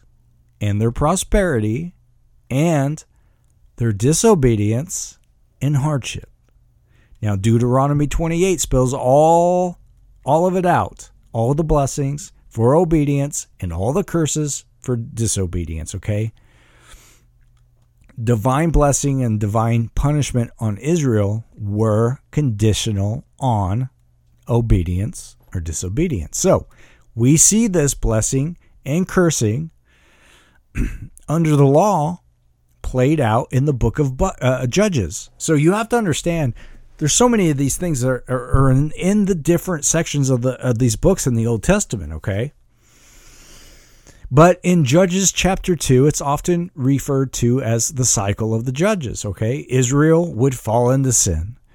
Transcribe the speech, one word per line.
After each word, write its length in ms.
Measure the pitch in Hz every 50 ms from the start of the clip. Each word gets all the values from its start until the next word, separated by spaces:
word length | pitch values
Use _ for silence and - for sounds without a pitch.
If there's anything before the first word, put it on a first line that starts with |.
| _ _ _ _ _ _ _ _ _ _ _ -
and 200 | 107 104 101 104
their 100 | 110 117
prosperity 1040 | 120 - 143 151 180 190 - - - 214 196 180 147 113 104 107 110 131 170 175 - _ _ _ _ _ _ _ _ _ _ -
and 540 | 123 135 156 175 165 143 135 139 156 - - _ _ _ _ _ _ _ _ _ _ _ _ _ _
their 160 | - 120 117
disobedience 1300 | 107 95 110 131 160 - - 226 220 170 131 123 113 104 104 104 110 120 151 180 - - - - - _ _ _ _ _ _ _ _ -
and 140 | - 139 151
hardship. 540 | 139 131 156 151 135 113 - - - - - _ _ _ _ _ _ _ _ _ _ _ _ _ _ _ _ - -
Now, 140 | - 104 101
Deuteronomy 720 | 98 95 117 113 117 117 123 123 135 135 143 143 147 147 143
twenty-eight 540 | - - 170 160 165 170 180 190 185 147
spells 320 | - - - 131 127 127 127
all, 840 | - 117 127 131 147 156 160 165 170 170 175 180 180 180 180 175 - - - - _ _ _ - _ -
all 240 | 120 143 160 175 185
of 80 | 180
it 100 | 190 175
out, 440 | 180 165 127 95 - - - - - _ _ _ _ -
all 200 | 113 113 120 143
the 100 | 147 170
blessings 680 | 156 160 147 139 131 - - 139 139 143 147 - - _ _ _ -
for 260 | - - 113 120 139
obedience 720 | 160 185 165 165 156 147 143 143 139 139 147 - - - _ _ -
and 140 | - 90 82
all 200 | 85 95 113 143
the 100 | 196 196
curses 600 | - - 170 160 139 - 156 151 143 139 - - _ _ _
for 160 | - - 127
disobedience, 1000 | 117 117 - - - 113 107 - 98 95 87 87 90 85 80 82 80 80 - -
okay? 380 | 95 - - 104 104 110 113 - - _ _ _ _ _ _ _ _ _ - - - - - _ _ _ _ _ _ _ _ _ _ _ _ _ _ _ _ _ _ _ _ - -
Divine 480 | 113 110 120 110 95 131 127 143 165 170
blessing 540 | 147 147 147 143 135 - - 143 139 135 127
and 160 | 117 107 107
divine 500 | 110 104 104 113 110 113 117 117 117 110 -
punishment 560 | - - 143 147 151 131 - - 123 117 - - -
on 180 | 117 110 104 95
Israel 680 | - 143 170 175 143 131 113 107 101 98 107 113 113 _ _
were 640 | - 110 101 101 107 110 110 104 107 117 117 135 - _ _
conditional 960 | - 151 151 135 110 101 107 110 101 - - 117 107 98 98 104 110 135 - _ _ -
on 500 | - 131 117 104 98 87 98 117 131 131 _ _ _ _ _ _ _ _ _ _ _ -
obedience 880 | 120 120 117 113 110 98 87 82 87 90 101 131 - - - - - _ _ _ -
or 60 | 92
disobedience. 800 | 82 80 80 - - 90 98 123 170 190 143 95 76 - - -
So 300 | - 190 160 104 - - - _ - - _ _ _ _ -
we 220 | 113 117 127 151 160
see 300 | - - 196 220 233 233
this 260 | 180 175 143 139 -
blessing 640 | - - 113 110 110 107 - - 135 139 160 175 - _ _ _ _ -
and 220 | 139 139 170 185 -
cursing 640 | - 190 180 165 151 - 120 104 107 139 160 160 _ _ _ _ _ _ _ _ _ _ _ _ _ _ _ _ _ _ _ _ -
<clears throat> 520 | - - - - - - - - - _ -
under 280 | 143 165 165 156 151
the 100 | 139 143
law 560 | 135 139 151 190 214 202 165 147 156 180 - _ _ _ _ _ _ _ _ _ _ _ _
played 380 | - - - 127 127 139 160 151
out 280 | 131 110 107 120 - -
in 140 | - 127 135
the 80 | 151 143
book 260 | 120 123 117 - -
of 160 | 151 135 127
Bu-, 100 | 131 185 190 - -
uh, 260 | - 127 131 127 131 123
Judges. 640 | 117 175 208 214 180 135 95 76 - - - - _ -
So 180 | - - 160
you 180 | 143 147 165 190
have 160 | 214 233 220
to 80 | - 240
understand, 560 | 220 180 135 - - 170 170 165 151 127 - - - - - - - - - -
there's 160 | 160 147 -
so 140 | - 247 247
many 220 | 240 220 190 160
of 80 | 147 131
these 180 | 139 135 -
things 240 | - 180 175 160 123
that 100 | 120 131
are, 140 | 127 120 - -
are, 220 | 127 131 123 127 139 139 139 135
are 40 |
in, 200 | 131 131 143 156
in 340 | - - 170 180 202 214 202
the 100 | 185 202
different 480 | 165 135 156 175 165 - - 180 147 -
sections 460 | - - 160 165 - - 143 139 131
of 120 | 135 123
the, 120 | 120 131 123 - -
of 140 | 127 123 110
these 160 | 131 123 110
books 320 | - - 170 190 - - 139
in 60 | 120
the 140 | 113 113 117
Old 160 | 120 107 -
Testament, 500 | - 185 208 196 - - 107 85 73 80
okay? 400 | 76 - - 95 98 120 151 - _ _ _ _ _ _ _ _ _ _ _ - - - - - - - - - - - - - - - _ _ - _ - - - - -
But 280 | 127 139 160 180 180 - -
in 220 | 180 180 175 151
Judges 460 | 120 135 170 190 185 175 190 196 180
chapter 440 | - - - 180 196 - - - 180
two, 320 | 156 - - 135 123 135 151
it's 140 | 139 -
often 500 | 165 143 143 147 - - 175 175 170 180 -
referred 580 | - 123 131 139 131 - - 139 135 135 123 -
to 280 | - - 120 120 131
as 280 | 131 113 113 117 113 -
the 160 | 160 127 127
cycle 480 | - - 120 98 101 101 - 113 110 110
of 120 | 113 117
the 60 | 131
judges, 520 | 131 135 175 208 220 190 143 110 101 - -
okay? 420 | 104 90 - 110 110 127 151 156 -
Israel 640 | - 127 131 120 135 143 151 160 160 165 175 170 143
would 240 | 107 123 139 131 117
fall 320 | - - 107 117 123 120
into 220 | 131 135 135 131
sin. 460 | 120 - - 104 85 78 80 107 123 - _ _ _